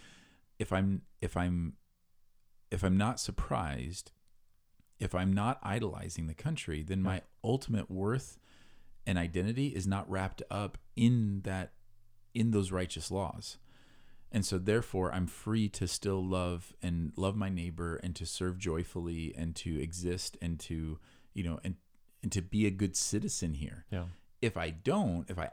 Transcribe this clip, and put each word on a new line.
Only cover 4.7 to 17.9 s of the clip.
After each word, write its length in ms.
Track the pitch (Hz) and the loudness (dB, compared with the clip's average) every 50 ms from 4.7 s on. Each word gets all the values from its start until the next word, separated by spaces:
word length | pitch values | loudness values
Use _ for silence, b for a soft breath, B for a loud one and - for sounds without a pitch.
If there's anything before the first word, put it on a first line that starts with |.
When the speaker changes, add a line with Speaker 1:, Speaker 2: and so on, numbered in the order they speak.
| _ - - _ - - | _ -20 -20 _ -8 -4
Speaker 1:
if 140 | - 95 - | -2 0 0
I'm 200 | 90 92 95 95 | 2 4 4 4
not 260 | 101 104 117 135 - | 4 4 2 0 0
idolizing 640 | - 98 98 120 113 98 - 92 90 87 85 - 82 80 | -2 -2 0 0 0 -2 -2 -4 -6 -6 -6 -4 -4 -4
the 60 | 78 | -4
country, 480 | - - 151 160 147 - - 80 76 | -4 -4 -4 -2 -4 -4 -4 -4 -2
then 180 | 78 82 95 95 | -2 0 0 2
Speaker 2:
Yeah. 40 | 95 | 2
Speaker 1:
my 180 | 95 92 92 - - - - - | 2 2 0 -4 -8 -14 -6 0
ultimate 480 | 107 123 135 - - 120 104 - - | 0 0 2 2 0 0 0 0 -2
worth 480 | 92 92 95 104 120 135 135 - - - b b b b b b b b b b b b - | -2 -2 0 0 0 0 -2 -6 -12 -20 b b b b b b b b b b b b -2
and 120 | - 98 90 | 0 2 2
identity 580 | 87 85 82 90 87 104 117 127 139 143 - | 2 2 2 2 2 2 2 0 0 0 0
is 100 | 90 92 | 0 0
not 240 | 95 98 98 - - | 2 2 0 0 -2
wrapped 320 | 98 95 95 95 - - - - | -2 0 0 -2 -2 -6 -8 -6
up 280 | 95 98 104 95 - - - - - | -4 -2 -4 -4 -6 -8 -14 -8 2
in 460 | - 117 120 123 120 110 104 98 98 | 6 6 6 6 6 4 2 0 0
that, 320 | 92 101 95 95 90 - - - - - - - - - - - - - - | -2 -2 -2 -2 -4 -6 -8 -14 -20 -20 -20 -20 -20 -20 -20 -20 -16 -6 0
in 180 | 113 110 117 | 2 4 4
those 200 | 110 104 98 92 | 6 4 4 2
righteous 400 | 92 92 90 87 - - - - | 2 0 0 -2 -4 -6 -6 -2
laws. 460 | 95 95 98 80 - - - - - - b b b b b b b b b b b b b b | -2 -2 -2 -2 -4 -8 -10 -12 -12 -14 b b b b b b b b b b b b b b
And 120 | b - 98 | b 0 0
so 140 | - 101 92 | 2 0 0
therefore 560 | 92 98 104 117 117 - - 95 92 85 - | 4 4 4 4 4 2 0 0 0 2 2
I'm 140 | 92 90 87 | 0 0 -2
free 420 | - - - 107 110 113 107 104 | -2 -4 -2 0 2 2 2 2
to 180 | - - - - | 0 -2 -2 -2
still 380 | - - - 104 95 95 92 | -2 -2 0 0 0 2 2
love 480 | 92 92 92 90 87 87 85 - - - - | 2 2 2 2 0 -2 -4 -6 -10 -10 -6
and 300 | - 90 87 85 82 76 76 | -2 0 0 0 0 -2 0
love 200 | - 92 95 98 | 0 0 2 2
my 140 | 107 101 98 | 2 0 0
neighbor 480 | 95 87 85 87 82 82 87 85 | 0 -2 -2 -4 -4 -4 -4 -2